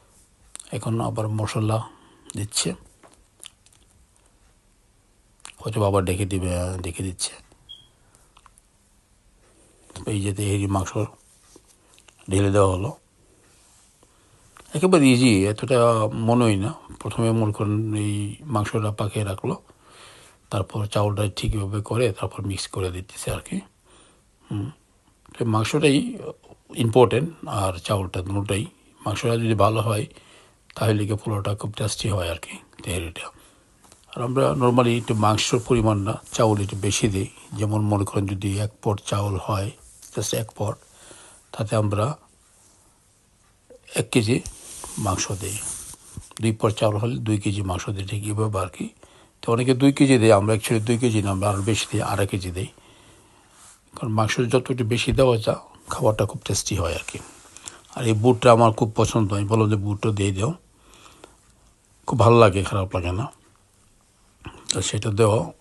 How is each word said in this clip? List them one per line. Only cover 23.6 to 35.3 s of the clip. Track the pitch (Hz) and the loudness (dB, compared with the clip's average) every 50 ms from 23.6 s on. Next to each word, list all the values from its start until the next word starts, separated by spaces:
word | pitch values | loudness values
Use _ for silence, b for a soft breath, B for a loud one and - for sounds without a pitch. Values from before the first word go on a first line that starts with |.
| - - _ _ b b b b b b b b b b _ _ _ - | -8 -10 _ _ b b b b b b b b b b _ _ _ -8
হুম, | 120 104 110 139 - _ _ _ _ _ _ _ _ _ _ - - - | -6 -6 -6 -8 -10 _ _ _ _ _ _ _ _ _ _ -18 -8 -6
তো | 123 | -2
মাংসটাই | 113 110 113 110 - - 147 156 147 135 151 - 240 254 - - - - _ _ - - _ _ - - | 0 0 0 0 0 0 4 4 4 4 4 2 -2 -6 -10 -12 -14 -14 _ _ -20 -20 _ _ -12 -4
ইম্পর্টেন্ট | - 117 113 110 127 120 110 117 123 156 170 160 - - | 0 0 4 8 8 8 8 6 0 -2 -4 -8 -12 -12
আর | 156 120 101 95 95 90 90 | -6 -4 -2 -2 -2 -4 -6
চাউলটা | - - 107 95 95 87 - 95 | -4 -2 -2 -2 -2 -4 -6 -8
দুটোটাই। | 90 98 98 101 98 101 98 98 139 - _ _ _ _ _ - - | -6 -4 -4 -4 -2 -2 -4 -4 -4 -8 _ _ _ _ _ -10 -6
মাংসটা | - 107 - - 117 117 | -6 -6 -2 -2 0 0
যদি | 117 117 113 110 | 0 2 0 2
ভালো | 101 101 110 110 113 | 4 4 2 2 0
হয় | 104 113 104 104 147 - b b b b b b b b b b b _ - | 0 0 -2 -2 -4 -8 b b b b b b b b b b b _ -6
তাহলে | - 120 113 107 104 104 | -2 0 2 2 2 0
কি | 98 104 | -2 -4
পোলাওটা | 101 - 113 107 101 95 104 101 | -4 -4 -4 -4 -4 -2 -4 -6
খুব | - - 107 107 | -6 -8 -10 -6
টেস্টি | - 113 101 - - - 107 | -6 -6 -6 -6 -4 -4 -4
হয় | 104 95 87 85 | -2 -2 -4 -6
আর | 82 | -6
কি, | - - - 101 - - _ _ - 101 | -10 -12 -16 -18 -18 -20 _ _ -14 -10
তেহেরিটা। | 104 87 90 85 82 82 - - - b b b b b b b b b b b b - _ _ - - | -6 -6 -6 -6 -8 -12 -12 -14 -14 b b b b b b b b b b b b -20 _ _ -14 -10
আর | - 120 | -8 -6
আমরা | 123 127 135 131 131 | -2 0 0 2 2
normally | 147 139 123 123 120 127 123 117 117 | 2 2 2 4 4 4 4 4 2
একটু | 120 110 - 113 | 0 -2 -2 0
মাংসর | 107 110 107 | 2 2 2